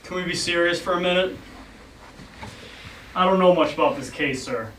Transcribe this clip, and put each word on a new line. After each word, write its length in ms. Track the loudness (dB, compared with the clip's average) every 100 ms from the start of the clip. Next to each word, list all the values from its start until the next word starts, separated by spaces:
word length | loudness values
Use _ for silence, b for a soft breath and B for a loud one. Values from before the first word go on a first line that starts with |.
Can 140 | -8 -6
we 60 |
be 120 | -4
serious 440 | -4 0 2 2 2
for 140 | 0
a 80 | 0
minute? 340 | 2 2 0 -4 -16 -20 -20 -20 -20 -20 -20 -20 -20 -16 B B B B B B B
I 100 | 0
don't 140 | 2 6
know 160 | 6
much 180 | 6 4
about 240 | 2 2 2
this 120 | -8
case, 340 | -4 -4 -2
sir. 280 | -4 -6 -8